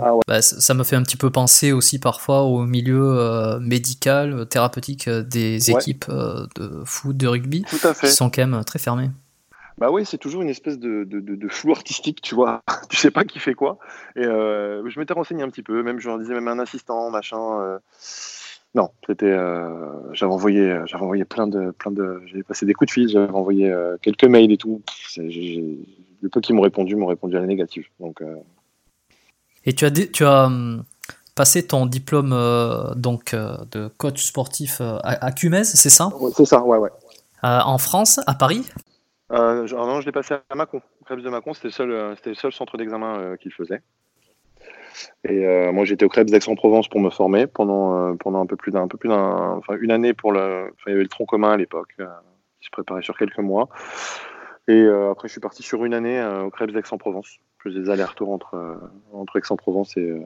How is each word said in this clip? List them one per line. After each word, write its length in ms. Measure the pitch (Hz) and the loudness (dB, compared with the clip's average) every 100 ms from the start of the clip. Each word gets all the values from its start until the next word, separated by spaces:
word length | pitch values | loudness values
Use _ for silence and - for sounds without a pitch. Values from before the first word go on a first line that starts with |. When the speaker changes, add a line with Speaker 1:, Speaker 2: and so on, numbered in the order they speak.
Speaker 1:
Ah 140 | 120 | 2
ouais. 80 | 117 110 | 4 4
Speaker 2:
bah, 140 | 110 | 4
ça, 200 | - - | 2 2
ça 140 | - | 2
me 80 | 127 | 2
fait 140 | 123 131 | 2 2
un 60 | |
petit 140 | 127 - | 0 0
peu 140 | 135 | 0
penser 420 | 131 127 - 143 | 2 4 4 4
aussi 260 | 131 - 135 | 4 2 0
parfois 440 | 131 - - 139 | 0 -2 2 2
au 220 | 139 123 | 4 2
milieu, 540 | 120 123 123 131 135 127 | 0 0 2 2 4 2
euh, 400 | 117 113 110 117 | 2 0 -2 -2
médical, 720 | 120 123 123 127 139 143 143 | 0 0 -2 -2 2 2 2
euh, 120 | 135 | -4
thérapeutique, 640 | 113 127 120 131 127 135 - | -4 0 0 -2 -10 -8 -4
euh, 140 | 113 | -4
des 480 | 113 117 113 110 113 | -2 -2 -2 0 2
Speaker 1:
Ouais. 60 | 120 | 2
Speaker 2:
équipes, 300 | 139 135 - | 0 -6 -6
euh, 380 | 135 110 - - - | -6 -6 -6 -10 -12
de 260 | 104 73 | -12 -12
foot, 320 | - - 139 135 | -10 -8 -6 -2
de 100 | 127 | 0
rugby, 360 | 120 131 160 | 0 -2 -4
Speaker 1:
Tout 240 | 202 311 170 | -4 0 0
à 60 | |
fait. 140 | 151 139 | 2 2
Speaker 2:
qui 60 | |
sont 180 | 139 123 | 4 2
quand 120 | - | 2
même, 120 | 127 | 2
euh, 80 | 120 | 0
très 160 | 107 156 | -4 -6
fermées. 320 | - 120 131 135 _ _ _ _ - - | -4 -2 -2 -6 _ _ _ _ -18 -4
Speaker 1:
Bah 120 | 120 | 0
oui, 140 | 185 | 0
c'est 140 | 208 156 | -2 -6
toujours 240 | 139 175 | -8 -6
une 80 | 165 | -6
espèce 280 | 127 156 139 | -6 -8 -8
de, 260 | 117 107 | -4 -4
de, 160 | 98 101 | -4 -8
de, 160 | 98 101 | -8 -8
de 120 | 101 | -8
flou 240 | - 147 | -4 0
artistique, 480 | 156 - 147 151 151 | 0 -2 -8 -6 -8
tu 140 | - | -4
vois. 260 | 160 123 117 - | 2 2 0 -4
<laughs> 220 | - - | -8 -4
Tu 60 | - | 2
sais 140 | 151 | 4
pas 140 | - | 4
qui 140 | - - | -2 -4
fait 160 | - | -4
quoi. 240 | 123 143 - - - - 123 | -2 -2 -4 -14 -20 -14 -4
Et, 80 | |
euh, 600 | 120 110 107 104 104 104 113 | -2 0 0 -2 -4 -6 -10
je 100 | 143 | -8
m'étais 160 | 156 | -6
renseigné 280 | 175 160 170 | -6 -6 -6
un 60 | 135 | -8
petit 140 | 120 | -8
peu, 200 | 110 113 | -4 -2
même 180 | 120 123 | -2 -4
je 80 | 117 | -6
leur 100 | 113 | -8
disais 160 | 113 | -6
même 140 | 123 120 | -6 -4
un 100 | 120 | -4
assistant, 520 | 120 131 - 117 117 | -6 -8 -8 -6 -4
machin. 500 | 110 - 113 113 107 | -6 -6 -8 -6 -4
Euh, 180 | 95 95 _ _ - - - - - - _ | -4 -8 _ _ -18 -16 -16 -18 -18 -20 _
non, 160 | 117 92 _ - | -2 -2 _ -6
c'était, 180 | 98 101 | 0 2
euh, 840 | 95 90 87 85 82 76 73 - | 2 0 -4 -6 -10 -12 -14 -12
j'avais 200 | - 98 | -2 0
envoyé, 480 | 95 104 101 95 87 82 | 2 4 4 4 2 -4
j'avais 160 | 90 | -6
envoyé 220 | 92 98 | -4 -2
plein 220 | 92 - 107 | -2 -2 -2
de, 240 | 98 92 | -2 -4
plein 180 | 87 104 | -6 -6
de, 320 | 101 95 90 90 | -4 -4 -6 -12
j'avais 160 | 95 | -14
passé 240 | - 101 101 | -10 -4 0
des 80 | |
coups 140 | - 139 | 2 2
de 40 | |
fil, 160 | 127 120 | 4 4
j'avais 240 | 104 101 | 4 4
envoyé, 380 | 95 92 98 98 | 2 0 2 2
euh, 260 | 90 87 87 | 0 -2 -2
quelques 220 | 110 107 | -2 6
mails 280 | 127 120 113 | 8 10 8
et 60 | 104 | 6
tout. 240 | 113 110 - | 0 -6 -8
Pff, 200 | - - | -18 -14
c'est, 220 | - 82 | -10 -8
j'ai, 120 | 85 | -8
j'ai, 360 | 87 85 80 73 - _ - _ | -8 -6 -8 -10 -14 _ -20 _
le 60 | 95 | -4
peu 140 | 120 | -2
qui 100 | 107 | 2
m'ont 80 | 110 | 2
répondu, 340 | 98 101 95 104 | 2 2 -2 -2
m'ont 100 | 90 | -2
répondu 320 | 85 92 90 | -4 -2 -2
à 20 | |
la 60 | 92 | -2
négative. 400 | 95 85 - - - | -2 -4 -8 -16 -16
Donc, 220 | 85 76 | -16 -12
euh. 160 | 80 78 80 _ _ _ _ _ _ _ _ _ _ _ | -14 -14 -18 _ _ _ _ _ _ _ _ _ _ _
Speaker 2:
Et 80 | - | -2
tu 140 | 131 147 | 2 2
as 40 | |
dé-, 200 | 147 196 | 2 0
tu 140 | - | 4
as, 200 | 147 139 131 | 6 8 6
hum, 360 | 127 120 113 113 _ - - _ | 2 -4 -6 -10 _ -20 -20 _
passé 320 | - 143 180 175 | 0 2 2 2
ton 200 | 139 127 | 2 2
diplôme, 480 | 131 135 151 139 | -2 0 0 2
euh, 600 | 127 120 120 117 117 - | 2 2 2 0 -2 -6
donc, 380 | 123 123 117 - | -4 -2 -2 -4
euh, 240 | 113 107 - 113 | -6 -6 -8 -10
de 160 | 107 107 - | -10 -10 -6
coach 260 | 147 135 | -6 -4
sportif, 600 | - - 127 - 139 - | -4 -4 -6 -6 -6 -6
euh, 160 | 117 110 | -4 -4
à, 220 | - 127 | -4 -2
à 80 | 127 | -4
Cumez, 320 | 131 170 180 | -2 2 2
c'est 240 | 214 - 143 | 2 4 6
ça ? 200 | - 180 - | 6 4 -2
Speaker 1:
Ouais, 120 | 131 - | 0 4
c'est 80 | |
ça, 180 | 143 131 | 8 6
ouais, 140 | 120 113 | 6 4
ouais. 140 | 104 - - - _ _ | 2 -4 -20 -20 _ _
Speaker 2:
Euh, 160 | 123 123 | 2 4
en 140 | - 131 | 4 2
France, 420 | - 185 214 - - | 0 2 4 2 2
à 80 | |
Paris ? 340 | 131 139 208 254 - - _ _ _ - | 2 2 2 -4 -14 -20 _ _ _ -4
Speaker 1:
Euh, 340 | 120 117 120 113 | 2 2 2 -2
je, 80 | |
ah 120 | 123 120 | -4 -4
non, 140 | 143 | -4
je 60 | 143 | -4
l'ai 60 | |
passé 220 | 143 135 | -6 -4
à 200 | 143 - | -6 -6
Mâcon. 280 | 143 156 131 - _ | -6 -6 -8 -14 _
Au 40 | |
Krebs 180 | - 127 | -12 -10
de 80 | 123 | -8
Mâcon, 240 | 120 120 | -8 -8
c'était 140 | 123 120 | -10 -10
le 40 | |
seul, 180 | - 127 | -6 -4
euh, 240 | 113 104 104 | -4 -6 -8
c'était 140 | 120 | -12
le 60 | 107 | -6
seul 160 | 139 | -6
centre 240 | - 131 113 | -6 -10 -8
d'examen, 420 | 113 110 110 104 | -8 -6 -6 -6
euh, 180 | 92 92 | -8 -10
qu'il 160 | 95 | -12
faisait. 280 | - 82 - _ _ _ _ _ _ _ _ - - - - - _ | -12 -10 -10 _ _ _ _ _ _ _ _ -20 -20 -20 -20 -20 _
Et, 220 | - 98 92 | -4 0 2
euh, 260 | 90 90 | 2 2
moi, 120 | 92 | 2
j'étais 200 | 98 98 | 0 2
au 40 | 101 | 2
Krebs 160 | - 110 | 4 6
d'Aix-en-Provence 640 | 104 - 107 113 110 110 | 4 4 2 4 4 2
pour 120 | 107 | 2
me 80 | 95 | 0
former 380 | - 95 98 135 | 2 2 4 2
pendant, 500 | - 101 98 95 90 | 0 0 2 2 0
euh, 180 | 90 | 0
pendant 280 | 87 98 95 | -2 -4 -2
un 40 | 92 | -2
peu 100 | 95 | -4
plus 160 | - | -4
d'un, 100 | 98 | -2
un 60 | 90 | -2
peu 100 | - | -4
plus 100 | 117 | 0
d'un, 460 | 107 95 92 90 90 | 2 2 0 -2 -4
enfin, 200 | 95 101 | -6 -4
une 120 | 113 | 0
année 200 | 113 120 | 2 2
pour 200 | 113 110 | 2 2
le, 320 | 98 95 92 95 | 2 0 -4 -8
enfin, 120 | - 101 | -12 -4
il 20 | |
y 40 | |
avait 80 | 98 | 0
le 60 | 95 | 0
tronc 180 | - 110 | -2 -2
commun 260 | 104 107 | 2 4
à 40 | 104 | 2
l'époque, 380 | 87 82 85 - | 0 -6 -10 -14
euh, 60 | 90 85 90 90 _ _ | -16 -16 _ _ _ _
qui 60 | - | -18
se 40 | |
préparait 320 | - 90 92 | -12 -8 -8
sur 140 | - - | -8 -4
quelques 220 | 104 - | -4 -4
mois. 300 | 101 98 127 - - - - - - - - - - | -2 0 -2 -6 -16 -14 -12 -14 -16 -18 -20 -6 4
Et, 40 | |
euh, 400 | 110 110 101 98 | 8 8 4 2
après, 160 | 95 113 | -2 -8
je 40 | |
suis 80 | - | -12
parti 220 | 104 - | -14 -14
sur 220 | - 110 | -8 -6
une 100 | 120 | -4
année, 240 | 117 117 127 | -4 -4 -4
euh, 240 | 113 98 | -4 -6
au 80 | 98 | -8
Krebs 220 | - 110 | -6 -6
d'Aix-en-Provence. 640 | 107 - 101 107 95 - - _ _ | -6 -6 -8 -8 -8 -10 -20 _ _
Je 120 | 101 | -10
faisais 100 | 95 | -6
des 100 | 95 | -2
allers-retours 400 | 98 92 - 101 | -2 -2 -4 -6
entre, 240 | 95 - | -6 -8
euh, 200 | 87 85 85 87 98 _ | -14 -12 -14 -18 -20 _
entre 240 | 101 98 98 | -16 -6 -6
Aix-en-Provence 600 | - 98 - 95 98 - | -4 -4 -2 -2 -2 -4
et, 40 | |
euh, 200 | 85 82 | -4 -6